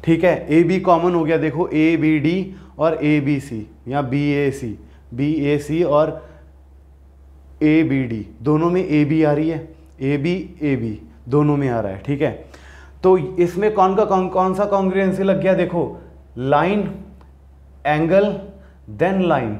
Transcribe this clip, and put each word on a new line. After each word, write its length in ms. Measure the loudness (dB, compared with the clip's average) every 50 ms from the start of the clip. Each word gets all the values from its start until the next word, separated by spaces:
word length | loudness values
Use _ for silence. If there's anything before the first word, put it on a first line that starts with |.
| 2
ठीक 200 | 2 2 4 4
है। 100 | 2 2 0 -2 2 4
एबी 240 | 4 4 4 2 0
common 340 | 4 2 2 4 2 0 0
हो 100 | 0 0
गया, 120 | 0 0 0
देखो 300 | 0 -2 -2 -2 -4 -2
एबीडी 840 | 0 2 2 2 2 2 2 2 0 2 0 0 0 0 -4 -6 -10 -18 -20 -20 -6 -2
और 200 | 0 0 0 0 0
एबीसी 640 | 2 2 2 2 0 -2 -2 -4 -8 -10 -10 -12 -14 -18 -20 -12 -6
या 140 | -4 -4 -4
बीएसी, 640 | -2 -2 -2 0 0 0 0 0 -2 -2 -4 -8 -10 -10 -12 -16 -20 -20 -20 -20 -14 -6
बीएसी 680 | -4 -2 -2 0 0 0 0 0 0 -2 -4 -2 -2 0
और 260 | 2 2 2 2 2 -2 -10 -16 -20 -20 -20 -20 -20 -20 -20 -20 -20 -20 -20 -20 -20 -20 -20 -20 -20 -20 -20 -20 -20 -20 -20 -20 -20 -6 0
एबीडी 640 | 2 4 4 4 2 2 0 -2 -2 -4 -6 -8 -8 -12 -14 -6
दोनों 280 | -2 0 2 2 2 2
में 120 | 0 0
एबी 400 | -2 0 2 2 2 2 2 2
आ 100 | 4 2
रही 160 | 2 2 0 -2
है, 200 | -4 -4 -8 -12 -20 -20 -20 -20 -14 -6
एबी, 320 | -4 -2 -2 -2 -2 -2 -4 -4 -6 -12 -12 -6
एबी 360 | -2 -2 -2 -2 -2 -6 -8 -10 -14 -20 -20 -20 -8 0
दोनों 280 | 0 2 4 4 2
में 120 | 2 0 0
आ 120 | -2 -2
रहा 120 | -4 -4
है, 100 | -8 -8
ठीक 200 | -6 -6 -2 0
है। 100 | -2 -2 -2 -6 -14 -20 -20 -20 -20 -20 -20 -20 -20 -20 -18 0
तो 140 | 4 4 4 4
इसमें 540 | 2 -4 0 0 0 0 0 -2 -2 0 2
कौन 220 | 2 2 2 4
का 80 | 2 2
कौन, 240 | 2 2 0 0 0
कौन 240 | 0 0 0 0 0
सा 100 | -2 -2
congruency 560 | 0 0 0 0 0 0 0 0 0 0 0
लग 180 | 0 0 0 0
गया, 120 | 2 0 2
देखो 440 | 2 0 -2 -2 -2 -4 -4 -6 -14 -20 -20 -20 -20 -20 -18 -12 -8 -2
line, 420 | 0 2 2 2 2 0 -2 -2 -4 -8 -12 -16 -20 -20 -20 -20 -20 -20 -20 -20 -20 -20 -20 -20 -20 -20 -6 -2 -2
angle, 460 | 0 0 0 2 4 4 2 2 -2 -6 -10 -16 -20 -20 -20 -20 -20 -20 -20 -18 -4
then 280 | -2 -2 0 2 0 2
line 300 | 2 2 0 0 -4 -6 -8